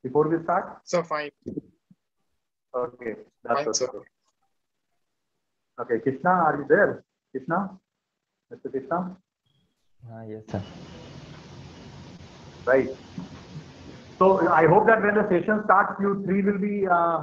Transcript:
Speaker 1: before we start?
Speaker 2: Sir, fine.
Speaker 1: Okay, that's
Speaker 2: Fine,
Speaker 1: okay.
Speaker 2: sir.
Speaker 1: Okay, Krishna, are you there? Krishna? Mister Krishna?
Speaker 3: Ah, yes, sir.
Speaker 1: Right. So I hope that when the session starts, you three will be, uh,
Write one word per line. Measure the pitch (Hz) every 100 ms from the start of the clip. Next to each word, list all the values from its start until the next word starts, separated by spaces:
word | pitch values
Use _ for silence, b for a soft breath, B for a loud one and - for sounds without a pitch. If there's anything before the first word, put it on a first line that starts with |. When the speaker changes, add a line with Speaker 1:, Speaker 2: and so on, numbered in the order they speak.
Speaker 1:
before | 127 139 151
we | 160
start? | 160 175 196 -
Speaker 2:
Sir, | - 175
fine. | 170 151 147 _ - - _ _ _ _ _ _ _ _ _ _ _ 127
Speaker 1:
Okay, | 120 120 120 107 - _
that's | 120 127
Speaker 2:
Fine, | 147
Speaker 1:
okay. | 107
Speaker 2:
sir. | 127 104 - _ _ _ _ _ _ _ _ _ _ _ _ _ _ _ _ -
Speaker 1:
Okay, | 120 113
Krishna, | 135 131 180
are | 185 160 147
you | 139
there? | 185 170 - _ _ _
Krishna? | 131 - 170 190 - _ _ _ _ _ _ _
Mister | 117 135
Krishna? | 131 131 170 185 - _ _ _ _ _ _ _ _ 117
Speaker 3:
Ah, | 113 113
yes, | 110 107
sir. | 98 92 - - - - - - - - - - - - - - - - - - - -
Speaker 1:
Right. | 135 131 - - - - - - - - - - - - -
So | 190 190 170
I | 165 160
hope | 190 214
that | 220
when | 202 208
the | -
session | 175 208 214 208
starts, | 190 202 -
you | 196 202 196
three | 196
will | 196 196
be, | 202 202 190
uh, | 175 170 160